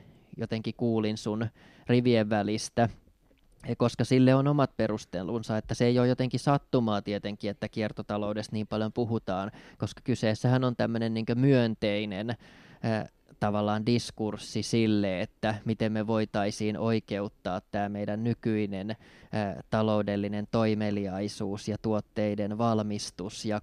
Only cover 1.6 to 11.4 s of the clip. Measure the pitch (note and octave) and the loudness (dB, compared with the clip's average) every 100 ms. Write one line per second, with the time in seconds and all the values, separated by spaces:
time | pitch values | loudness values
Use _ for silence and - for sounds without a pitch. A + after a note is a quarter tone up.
1.6 | - - - B2 B2 A#2 G#2+ G#2+ G2+ G#2+ | -20 -10 2 4 6 4 4 0 0 -2
2.6 | - - A#2 - _ _ _ _ _ _ | -2 2 2 0 _ _ _ _ _ _
3.6 | B2+ A#2+ A#2+ - B2 B2+ B2+ C3 C#3 D3 | -8 0 0 0 2 6 6 6 4 2
4.6 | C3 - A2 G#2+ - F2+ F2+ A#2 A2 A2 | 2 0 -2 -2 -6 -8 -4 -4 -4 -4
5.6 | - - A#2+ B2 B2 B2+ B2+ A#2+ - C#3+ | -4 0 2 4 4 2 0 -2 2 0
6.6 | - C3 A2 G2+ G2+ G2+ G#2 G#2 G#2 G2+ | 2 0 2 0 -2 -4 -6 -6 -6 -6
7.6 | G#2+ - G#2+ - G#2 G#2 G#2 G#2+ G#2 G#2+ | -6 -4 -4 -4 -6 -4 -4 -4 -4 -6
8.6 | G#2+ G#2+ G#2+ A#2+ A#2 A2+ - F#2 G2 - | -4 -2 -2 -2 -2 -2 -2 -4 -4 -10
9.6 | - - G#2+ - - A#2 A2+ A2 B2 B2+ | -18 -8 -8 -6 -4 0 0 2 2 4
10.6 | B2+ A#2+ A2+ A#2 A2+ A2+ A2 A#2+ | 2 0 0 0 -2 -2 0 2